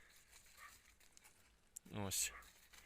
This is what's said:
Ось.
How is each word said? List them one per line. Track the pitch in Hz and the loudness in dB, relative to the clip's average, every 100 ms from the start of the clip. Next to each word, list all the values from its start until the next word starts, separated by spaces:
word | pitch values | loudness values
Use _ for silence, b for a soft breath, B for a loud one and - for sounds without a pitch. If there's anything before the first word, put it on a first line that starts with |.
| b b - - - - - - - - - - - - - - - - - 107 | b b -16 -14 -14 -12 -12 -12 -16 -18 -18 -16 -16 -16 -20 -20 -10 -8 -2 4
Ось. | 98 - - - - - - b | 6 8 6 4 -8 -14 -14 b